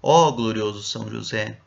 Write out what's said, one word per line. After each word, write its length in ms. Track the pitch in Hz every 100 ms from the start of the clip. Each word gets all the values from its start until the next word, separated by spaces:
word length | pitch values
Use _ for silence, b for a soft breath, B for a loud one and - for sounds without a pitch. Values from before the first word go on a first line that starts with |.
ó 260 | - 160 160
glorioso 520 | 120 113 107 107 104
São 260 | 101 113 110
José 500 | 113 110 110 107 110